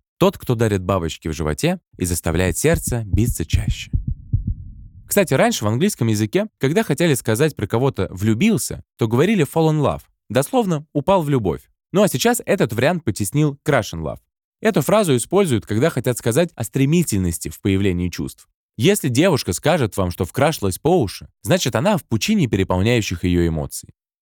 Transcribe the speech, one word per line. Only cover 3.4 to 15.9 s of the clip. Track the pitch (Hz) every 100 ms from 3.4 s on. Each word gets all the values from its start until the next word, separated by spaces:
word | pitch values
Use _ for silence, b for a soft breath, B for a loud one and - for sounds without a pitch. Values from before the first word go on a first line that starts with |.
| -
чаще. | - 107 - - - - - - - - - - - - - -
Кстати, | - 190 135
раньше | 220 220
в | 107
английском | 113 170 - 113
языке, | 107 107 180 214 _
когда | 135 170
хотели | - 147 170
сказать | 135 - 110 156 -
про | 101
кого-то | 113 135 - 92
"влюбился", | 90 104 110 202 196 - - - -
то | 113
говорили | 117 175 220 139
"fall | - 160
in | 156
love", | 131 73 - _ -
дословно | - - 262 202 156 147
"упал | 151 143 196
в | 147
любовь". | 139 98 65 - _ _
Ну | 165
а | 202
сейчас | 175 233 240 -
этот | 190 139
вариант | 104 131 180
потеснил | 131 104 101 143 151 143
"crush | - 139 101
in | 85
love". | 78 57 _ _ _ _
Эту | 220 185
фразу | - 202 196 127
используют, | - 185 196 113 -
когда | 107
хотят | 151